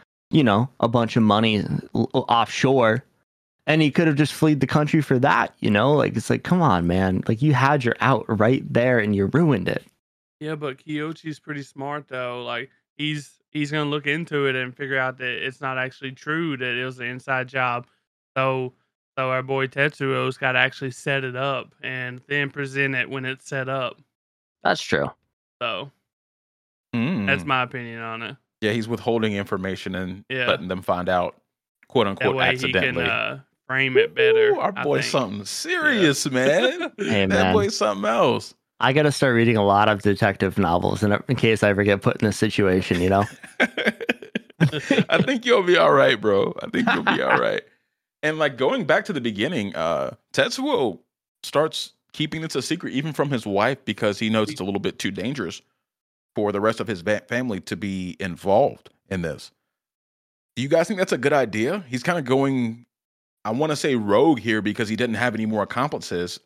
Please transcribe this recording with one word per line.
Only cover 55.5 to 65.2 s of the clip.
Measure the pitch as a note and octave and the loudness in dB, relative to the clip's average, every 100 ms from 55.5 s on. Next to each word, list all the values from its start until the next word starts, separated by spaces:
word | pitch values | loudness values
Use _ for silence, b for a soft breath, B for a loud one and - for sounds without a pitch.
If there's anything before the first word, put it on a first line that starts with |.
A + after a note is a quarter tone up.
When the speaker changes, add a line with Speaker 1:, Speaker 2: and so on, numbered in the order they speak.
| - - _ _ _ _ _ _ | -10 -18 _ _ _ _ _ _
Speaker 3:
for | - G#2 | -2 -2
the | G2+ | 0
rest | G#2+ A2+ | 0 0
of | A2 | -4
his | F#2+ | -6
va-, | F2 G#2 - | -2 -4 -2
family | A#2+ B2+ F#2+ | -6 -4 -6
to | - G2+ | -8 -8
be | G2+ F#2+ F2+ - | -6 -6 -8 -8
involved | F#2 E2+ G2 G2+ C#3 - - _ - | -8 -6 0 2 2 -2 -16 _ -8
in | F#2 | -6
this. | E2 C2+ - _ _ _ _ _ _ _ _ _ _ - | -4 -6 -14 _ _ _ _ _ _ _ _ _ _ -8
Do | |
you | C3+ | 0
guys | E3 E3+ | 2 2
think | G3 | 0
that's | F#3+ | -2
a | D3+ | 0
good | C#3 | 2
idea? | D3 A#2 G#2+ A#2 G3+ C#3+ | 2 0 0 -2 -2 -6
He's | B2 | -6
kinda | F3+ F3 | -2 -2
going | B2+ C3+ C#3 C3 A#2+ A#2 - _ _ _ _ _ G#2 | 0 2 2 0 -2 -6 -14 _ _ _ _ _ -6
I | |
wanna | A#2 D#3 D3 | -2 -2 -2
say | D#3 B2+ | 0 0
rogue | G#2 G#2 D3+ C3 | 2 4 6 4
here | G#2+ A2 | 2 0
because | G2+ G2 G#2 | 0 -2 -2
he | A2 | -2
didn't | A#2+ | -2
have | G#2+ | 0